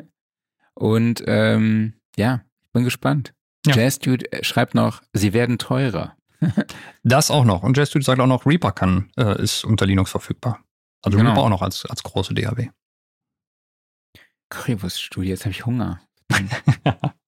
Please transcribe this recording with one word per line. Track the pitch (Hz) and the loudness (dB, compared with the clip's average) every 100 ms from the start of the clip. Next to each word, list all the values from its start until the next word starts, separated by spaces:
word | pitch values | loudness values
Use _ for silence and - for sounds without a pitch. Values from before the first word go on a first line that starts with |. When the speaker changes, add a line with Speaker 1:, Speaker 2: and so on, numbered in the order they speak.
| - _ _ _ _ _ _ | -8 _ _ _ _ _ _
Speaker 1:
Und, | - 110 110 117 113 - | -4 0 2 2 0 -2
ähm, | 107 110 110 110 110 110 - _ - | 0 2 2 2 2 -2 -6 _ -2
ja, | 107 127 - _ | -2 -2 -6 _
ich | _ | _
bin | 120 | -2
gespannt. | 123 - 131 147 117 _ _ _ 151 | -2 -2 -2 -2 -4 _ _ _ 2
Speaker 2:
Ja. | |
Speaker 1:
Jazz | 127 123 - | 4 2 0
Dude, | - 127 - | -2 -2 -2
äh, | - | -8
schreibt | - - 123 120 | -4 -2 0 2
noch, | 113 - _ | 0 -2 _
sie | 107 101 | 0 0
werden | 110 120 120 | 2 0 -2
teurer. | - 131 135 90 - - _ - | -2 -2 -2 -4 -8 -12 _ -4
<laughs> | - - - - - - | -2 0 -4 -8 -20 -4
Speaker 2:
Das | - 131 - | 2 4 4
auch | 147 | 4
noch. | 117 87 | 4 2
Und | 95 131 | 2 2
Jazz | 147 | 2
Dude | 151 | 0
sagt | 131 127 | 0 2
auch | 131 | 2
noch, | 127 - | 2 2
Reaper | 165 127 | 2 0
kann, | - 95 92 101 - | 0 0 0 -2 -2
äh, | 113 95 | 0 0
ist | 101 - | -2 -4
unter | - 107 95 | 0 2 2
Linux | 98 95 | 2 0
verfügbar. | 92 - - 123 107 _ _ _ _ | -4 -6 -6 -6 -6 _ _ _ _
Also | - 101 | 0 4
Speaker 1:
Genau. | 113 | 4
Speaker 2:
Reaper | 107 | 4
auch | 120 | 2
noch | 95 | 0
als, | 92 - - | -2 -6 -10
als | - | -12
große | - - 98 | -8 -6 -4
D | 110 101 | -2 -4
A | 113 | -4
W. | 117 _ _ _ _ _ _ _ _ _ _ _ _ _ _ _ _ _ - | -8 _ _ _ _ _ _ _ _ _ _ _ _ _ _ _ _ _ -18
Speaker 1:
Currywurst-Studio, | - - 110 90 - - - 92 | -12 -6 -4 -4 -8 -10 -6 -4
jetzt | 92 101 | -4 -6
hab | |
ich | 90 | -6
Hunger. | 117 123 98 90 _ _ - | -4 -4 -4 -8 _ _ -4
Speaker 2:
<laughs> | 110 95 - - - 151 - 151 - | -2 -2 -4 0 0 0 -2 -4 -8